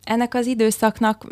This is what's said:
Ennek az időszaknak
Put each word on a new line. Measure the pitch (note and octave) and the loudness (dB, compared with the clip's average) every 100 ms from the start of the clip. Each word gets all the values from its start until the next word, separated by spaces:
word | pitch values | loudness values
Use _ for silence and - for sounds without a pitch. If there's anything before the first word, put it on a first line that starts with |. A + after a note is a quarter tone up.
Ennek | - A#3 A#3+ | -4 -2 0
az | B3 A#3+ | -2 -2
időszaknak | A#3 A3 A3 A3 G#3+ A3 G#3+ - | 0 0 2 0 2 0 -2 -6